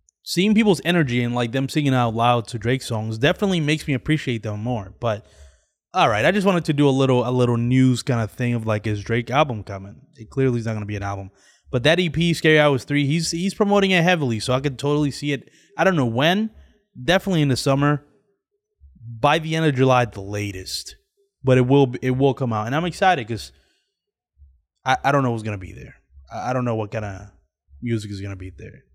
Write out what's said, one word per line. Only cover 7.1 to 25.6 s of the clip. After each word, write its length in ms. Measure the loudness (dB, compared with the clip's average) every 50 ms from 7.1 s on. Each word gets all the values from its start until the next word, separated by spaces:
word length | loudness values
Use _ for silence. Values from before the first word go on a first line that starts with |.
| 4 2 2
a 60 | 0
little 240 | 2 2 2 2 2
news 480 | 0 0 2 4 4 6 4 4 0 -2
kind 160 | -2 -2 -2
of 100 | -2 -4
thing 260 | -4 -4 -4 -2 -2
of, 100 | -2 -2
like, 220 | -2 -2 -2 -2
is 140 | -4 -4 -4
Drake 300 | -4 -2 -2 -2 -2 0
album 320 | 0 0 0 0 -2 -8 -8
coming? 380 | -12 -12 -14 -14 -16 -18 -20 -20 _ _
It 140 | -20 -20 -8
clearly 300 | -2 0 0 0 0 0
is 60 | -2
not 80 | -4 -6
gonna 120 | -6 -6
be 120 | -6 -6
an 60 | -6 -6
album. 280 | -6 -8 -8 -10 -14 -18 _ _ _ _ _ _ -4
But 120 | -4 0 2
that 160 | 2 2 4
E 100 | 2 0
P, 240 | 0 0 2 2 0
Scary 260 | 2 4 4 6 6
Hours 240 | 6 4 2 0 -2
three, 220 | -2 -2 0 0
he's, 260 | 0 0 0 -2 -4
he's 220 | -4 -4 -4 -4 -2
promoting 380 | 0 0 2 4 2 4 4
it 120 | 2 4 4
heavily, 360 | 4 2 2 2 -2 -2 -2
so 140 | -2 -2 -2
I 60 | -2
could 180 | -2 -4 -4
totally 340 | -2 -2 -2 0 0 0 -2
see 200 | -2 -4 -4 -4
it. 180 | -4 -4 -8 -16 _ _ _ _ _
I 60 | 0 0
don't 120 | 2 2
know 120 | 2 0
when, 420 | 0 0 2 2 2 2 0 -2 -4 -8 -14 -20 _ _ _ _ _ _ -8 -2
definitely 380 | 0 0 0 0 0 0 2 2
in 40 |
the 100 | 2 0
summer, 460 | 0 0 0 0 2 2 2 0 0 -4 _ _ _ _ _ _ _ _ _ _ _ _ _ _ _ -20 -20 _ -20 -16 -16 -8 -2
by 180 | 0 2 2
the 180 | 0 -2 -2 -2
end 100 | 0 2
of 100 | 2 2
July 280 | 4 4 4 4 4 2
at 100 | 0 -4
the 80 | -12
latest. 760 | -10 -8 -6 -6 -6 -6 -8 -10 -12 -10 -12 -12 -12 -14 -20 _ _ _ _ _ _ _ _ _ 2
But 160 | 4 4 4
it 80 | 6
will, 260 | 6 6 6 6 4 0 -4
it 100 | -4 -2
will 220 | 0 2 2 0 0
come 200 | 0 -2 -2 -2
out, 120 | -4 -4
and 100 | -4 -4
I'm 100 | -4 -4
excited 420 | -4 -4 0 2 2 2 2 -2
'cause 240 | -6 -8 -8 -8 -14 _ _ _ _ _ _ _ _ _ _ _ _ _ _ _ _ _ _ -20 _ _ _ _ _ _ _ _
I, 120 | -2 -2 0 0
I 80 | 0
don't 100 | 2 2 2
know 80 | 0
what's 120 | -2 -4 -4
gonna 140 | -6 -8
be 140 | -8